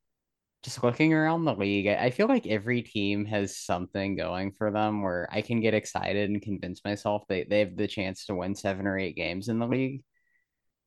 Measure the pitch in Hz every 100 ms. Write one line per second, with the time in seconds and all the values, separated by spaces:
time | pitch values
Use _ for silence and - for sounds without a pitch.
0 | _ _ _ _ _ _ - - 120 120
1 | 156 156 156 165 156 101 101 101 101 104
2 | 127 127 220 262 - 107 107 123 113 110
3 | 101 104 104 104 98 - - 87 90 101
4 | 98 92 85 90 98 - 107 104 107 107
5 | 98 87 - 107 107 117 110 107 - 92
6 | 92 101 101 104 110 92 92 90 101 101
7 | 107 104 - 95 - 104 101 90 104 -
8 | 92 95 - 92 90 95 101 95 101 95
9 | 92 - 82 92 107 113 117 127 131 139
10 | - _ _ _ _ _ _ _